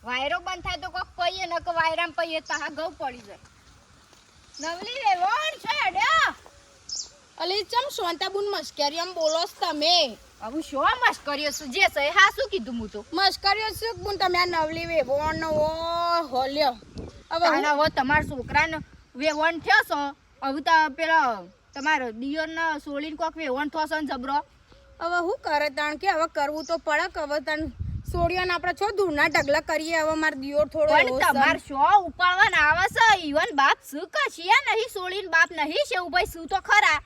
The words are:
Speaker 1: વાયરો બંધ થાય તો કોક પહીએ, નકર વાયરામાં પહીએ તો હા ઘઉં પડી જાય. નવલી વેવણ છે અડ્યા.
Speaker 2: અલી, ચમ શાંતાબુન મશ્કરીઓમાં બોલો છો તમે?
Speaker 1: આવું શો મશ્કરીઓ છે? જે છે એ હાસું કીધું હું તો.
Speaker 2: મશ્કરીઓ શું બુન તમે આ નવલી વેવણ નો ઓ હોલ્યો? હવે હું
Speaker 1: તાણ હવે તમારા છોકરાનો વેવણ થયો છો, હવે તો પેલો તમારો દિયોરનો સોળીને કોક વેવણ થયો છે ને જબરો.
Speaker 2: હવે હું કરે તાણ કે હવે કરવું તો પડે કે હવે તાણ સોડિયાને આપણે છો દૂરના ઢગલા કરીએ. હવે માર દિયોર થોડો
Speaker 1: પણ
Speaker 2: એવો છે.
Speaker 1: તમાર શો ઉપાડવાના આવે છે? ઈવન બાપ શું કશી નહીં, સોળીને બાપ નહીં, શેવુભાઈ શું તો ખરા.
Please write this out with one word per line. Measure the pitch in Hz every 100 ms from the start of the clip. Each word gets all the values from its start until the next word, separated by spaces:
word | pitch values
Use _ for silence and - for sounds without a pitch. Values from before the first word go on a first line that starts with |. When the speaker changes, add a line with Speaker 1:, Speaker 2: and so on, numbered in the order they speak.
Speaker 1:
વાયરો | 233 254 269 349
બંધ | 359 370
થાય | 381 359
તો | 359
કોક | 359 403 -
પહીએ, | 349 381 370
નકર | 339 349 330
વાયરામાં | 320 320 339 311
પહીએ | 330 320
તો | -
હા | 302 330 302
ઘઉં | 330 294
પડી | 294 247 208
જાય. | 190 - _ - - _ - _ - _ _ - -
નવલી | 294 339 415 494 453
વેવણ | 359 370 494 622 587
છે | 427 587 453
અડ્યા. | 349 480 640 539 - - - - - - - - - _ -
Speaker 2:
અલી, | 330 392 381
ચમ | 466 554 -
શાંતાબુન | 359 330 381 392 403
મશ્કરીઓમાં | 392 294 - 285 320 349 359
બોલો | 320 320
છો | 349 -
તમે? | 359 302 302 349 285 208 - -
Speaker 1:
આવું | 220 277
શો | 311 277 320 494
મશ્કરીઓ | 494 - - 285 302
છે? | - 294
જે | 247 381 302
છે | 285
એ | 359
હાસું | 392 415 523
કીધું | 392 226 240
હું | 220
તો. | 208 214
Speaker 2:
મશ્કરીઓ | 330 392 381 392 403 440 381
શું | 440 381
બુન | 370 392
તમે | 381 359
આ | 359
નવલી | 349 311 330 339
વેવણ | 330 254 277 302 320
નો | 320 311 302
ઓ | 320 330 339 339 339 311
હોલ્યો? | 247 269 285 294 240 - - - - -
હવે | 330 339
હું | 294
Speaker 1:
તાણ | 294 285
હવે | 302 285
તમારા | 254 294 302
છોકરાનો | 285 233 285 320 311 - - _ 247
વેવણ | 302 302 320 339
થયો | - 415 466
છો, | 311 285 277 _ _
હવે | 269 277 302
તો | 330 311 262
પેલો | 320 320 269 214 175 _ _
તમારો | 277 277 311 247 220
દિયોરનો | 269 302 320 320 330 302 294
સોળીને | 285 302 311
કોક | 320 320
વેવણ | 311 254 294
થયો | 320 311
છે | 311
ને | 294
જબરો. | 269 254 285 294 _ _ - _ -
Speaker 2:
હવે | 339 349 349
હું | 508 -
કરે | 294 294 277
તાણ | 302 302
કે | 381
હવે | 339 320 311
કરવું | 285 302 302
તો | 330 -
પડે | 302 359 349
કે | 294
હવે | 294 311
તાણ | 302 311 - - - -
સોડિયાને | 349 339 359 370
આપણે | 349 349 349
છો | 403 403
દૂરના | 392 294 320
ઢગલા | 330 285 302 311
કરીએ. | 311 320 330
હવે | 311 311
માર | 311 294 269
દિયોર | 285 294
થોડો | 311 302
Speaker 1:
પણ | 294 262
Speaker 2:
એવો | 254
છે. | 349
Speaker 1:
તમાર | 262 285 330 -
શો | 277 302 403 349
ઉપાડવાના | - 359 370 427 349 302
આવે | 320 392 -
છે? | 453 392 320
ઈવન | 285 381 294
બાપ | 277 415 -
શું | 277 359 622
કશી | 554 - 339 466 554
નહીં, | 440 480 403
સોળીને | 359 381 381 330
બાપ | 330 -
નહીં, | 302 330 -
શેવુભાઈ | 370 359 339 403
શું | 330 330
તો | 381 -
ખરા. | 415 392 302